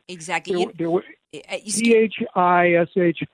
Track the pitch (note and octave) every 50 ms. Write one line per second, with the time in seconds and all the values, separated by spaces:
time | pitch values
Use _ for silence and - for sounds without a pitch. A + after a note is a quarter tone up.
0 | _ - F3+ E3+ D#3 F3 F3 E3+ - - G3 F3+ F3 - - D#3+ E3 E3+ E3+ G3
1 | - - - _ _ _ - D3+ - - F#3+ F3+ - G#3+ F#3+ G3+ A3+ A#3 A3+ A3
2 | A3 G#3+ - - A3+ - - G3 F3+ F3 F3 F3 F3 F3 E3+ E3+ E3+ - - G3
3 | F3+ E3+ D#3+ - - -